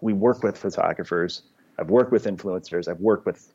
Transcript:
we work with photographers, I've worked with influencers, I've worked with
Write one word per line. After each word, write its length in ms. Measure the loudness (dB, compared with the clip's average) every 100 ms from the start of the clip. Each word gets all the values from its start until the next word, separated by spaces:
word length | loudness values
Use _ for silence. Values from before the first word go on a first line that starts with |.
we 100 | -2
work 320 | 2 2 2
with 120 | -2 -2
photographers, 840 | -4 -2 -2 -2 -4 -2 -2 -4 -16 _ _ -8
I've 100 | 2
worked 220 | 4 4
with 120 | 2 0
influencers, 600 | -6 -4 -6 -4 -6 -4
I've 140 | -2
worked 260 | 0 0 -2
with 260 | -6 _